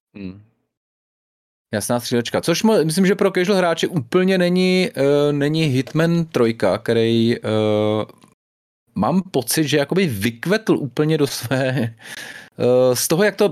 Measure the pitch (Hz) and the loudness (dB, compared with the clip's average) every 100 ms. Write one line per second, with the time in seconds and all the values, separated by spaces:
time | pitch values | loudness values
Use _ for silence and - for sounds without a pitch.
0 | _ 104 95 98 107 _ _ _ _ _ | _ -16 -14 -16 _ _ _ _ _ _
1 | _ _ _ _ _ _ - 104 - 120 | _ _ _ _ _ _ -8 -6 -4 -4
2 | 117 120 117 92 - 165 220 208 156 165 | -2 -2 -2 -4 -2 0 2 2 0 2
3 | 185 196 196 185 180 190 175 165 - 165 | 2 2 0 0 0 0 0 0 -2 -4
4 | 113 180 185 190 175 180 185 185 180 - | -2 0 2 2 2 2 2 2 0 0
5 | 139 147 147 147 143 160 160 127 135 151 | 2 2 2 0 0 0 0 0 -2 0
6 | 170 170 165 - 117 113 98 104 113 113 | 0 0 0 0 0 2 0 0 0 0
7 | 113 117 113 117 113 107 107 107 107 107 | 2 2 2 0 -2 0 0 0 0 -2
8 | 104 - - _ _ _ _ _ _ - | -4 -12 -20 _ _ _ _ _ _ -4
9 | 110 185 180 139 - - 147 147 139 180 | 0 0 0 -2 -2 -2 0 0 0 0
10 | 180 101 113 117 160 214 - 147 135 - | 0 -2 -4 -4 -2 -2 2 0 -2 -2
11 | 151 156 143 - - 131 131 131 113 - | 0 0 0 -4 -4 -2 -2 -2 -4 -8
12 | - - - - - - 120 127 127 123 | -18 -16 -16 -18 -14 -2 2 4 4 2
13 | - 165 208 202 202 | 0 2 2 2 2